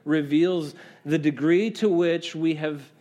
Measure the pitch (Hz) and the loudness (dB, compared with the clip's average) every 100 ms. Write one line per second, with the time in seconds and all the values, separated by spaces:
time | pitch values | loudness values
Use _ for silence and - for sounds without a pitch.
0 | - 151 147 147 175 180 147 - - - | -2 0 2 2 2 0 -6 -12 -20 -16
1 | 143 156 147 131 147 175 220 214 220 170 | -4 0 0 0 2 2 2 0 0 2
2 | 175 170 170 156 160 151 156 147 135 _ | 2 0 -4 -4 -2 -2 -4 -6 -12 _